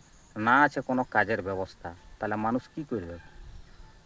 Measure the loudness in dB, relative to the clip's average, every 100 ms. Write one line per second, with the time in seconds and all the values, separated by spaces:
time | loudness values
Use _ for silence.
0 | -8 -20 -14 -2 4 6 6 2 -2 0
1 | 0 2 2 0 -2 -4 -4 -8 -14 -14
2 | -16 -6 -4 -2 0 -2 -4 -10 -6 -6
3 | -6 -12 -14 -18 -16 -16 -18 -20 -20 -18